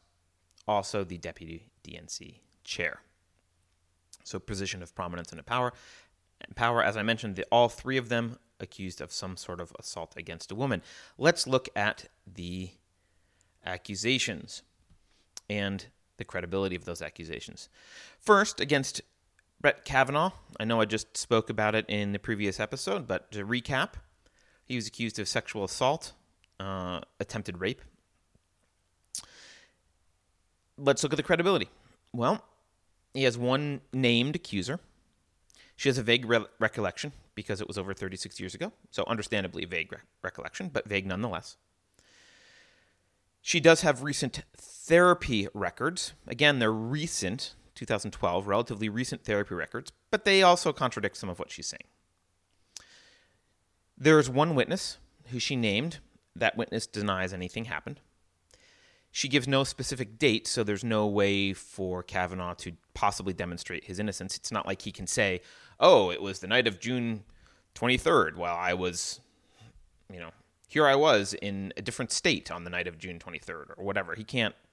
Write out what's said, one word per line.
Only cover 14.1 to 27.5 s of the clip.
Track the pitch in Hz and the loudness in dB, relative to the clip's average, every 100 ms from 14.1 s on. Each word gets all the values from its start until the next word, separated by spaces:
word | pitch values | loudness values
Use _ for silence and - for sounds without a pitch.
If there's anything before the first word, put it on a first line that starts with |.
| 131 - 90 98 - - _ _ _ _ _ _ - - | 0 -2 -6 -12 -18 -20 _ _ _ _ _ _ -16 -8
and | 104 98 98 - _ _ - | -4 -4 -6 -10 _ _ -16
the | |
credibility | - 92 87 98 95 90 | -10 -8 -4 -2 -2 -4
of | - | -8
those | 85 | -10
accusations. | 76 - 80 - - - - _ - - - - | -10 -12 -10 -10 -12 -18 -20 _ -20 -20 -20 -2
First, | - 202 214 - | 4 4 4 -2
against | 135 143 135 - - _ _ _ _ _ | 0 0 0 -8 -12 _ _ _ _ _
Brett | 143 - | 0 0
Kavanaugh, | - 135 131 147 185 - - - | 0 2 2 2 0 -2 -14 -6
I | |
know | 110 113 | 0 2
I | 107 | 2
just | 110 - - | 0 -4 -8
spoke | - 113 - | 2 2 2
about | 110 107 110 | 0 2 2
it | - | 0
in | 104 101 | -2 -2
the | 101 | -2
previous | - 104 101 92 | -4 -2 -2 -2
episode, | 107 135 - 101 117 | -4 -4 -4 -4 -2
but | 92 - | -4 -6
to | 107 101 | -8 -4
recap, | 123 120 131 185 - - _ _ _ _ _ | -4 -2 -2 -2 -8 -20 _ _ _ _ _
he | - 123 | -8 -6
was | 110 | -6
accused | - 113 110 | -6 -6 -4
of | 98 | -4
sexual | 117 - 107 95 | -4 -4 -4 -4
assault, | - 131 156 - - _ _ _ - | 0 0 0 -6 -18 _ _ _ -12
uh, | 95 95 90 87 - - | -8 -6 -6 -8 -8 -10
attempted | 95 107 98 | -8 -8 -8